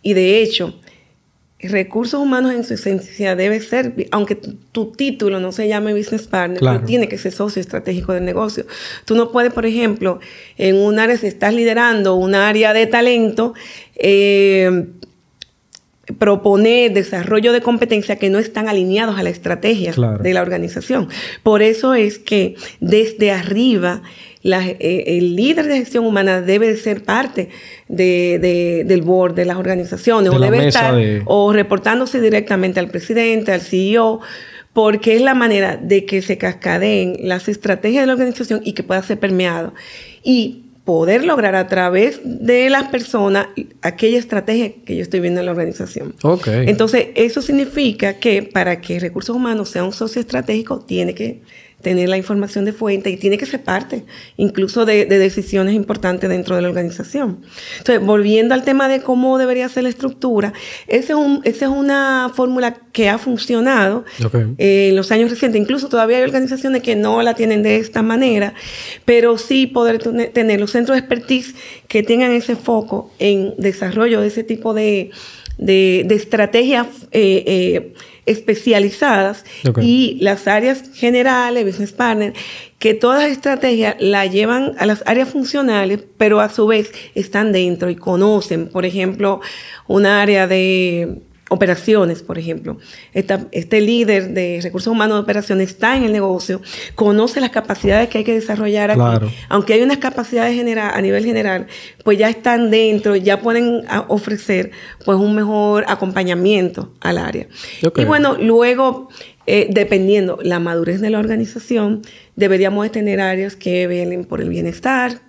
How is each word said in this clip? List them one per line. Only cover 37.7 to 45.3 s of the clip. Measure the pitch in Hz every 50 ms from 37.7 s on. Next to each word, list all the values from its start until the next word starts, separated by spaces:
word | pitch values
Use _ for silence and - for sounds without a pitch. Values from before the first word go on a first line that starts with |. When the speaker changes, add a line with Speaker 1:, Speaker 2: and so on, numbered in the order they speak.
| 190 185 - 214 233 277 269
Speaker 1:
de |
la | 262 262
organización | 247 254 254 240 - 240 - 220 - 214
y | 202 208
que | - -
pueda | - 185 190
ser | 190 - 214
permeado. | 214 - 196 190 180 185 175 170 170 170 - - - - - - - - - - - _
Y | - 254 240 220 - - - - - - _ _
poder | - 175 160 165 170 202 247 285
lograr | 349 311 269 214 202 190
a | 190 185
través | 185 196 185 180 180 180 190 214 285 277 - -
de | 254 240 - - 226 247 247 254 262
las | 269 269 262 269
personas | - 247 233 - - 226 202 202 196 196 202 - - - - - - _
aquella | - 170 175 - 226 220 240 247
estrategia | 233 240 226 202 190 - 220 233 240 208 - - -
que | - 190
yo | 165
estoy | 175 175 196 185
viendo | 175 175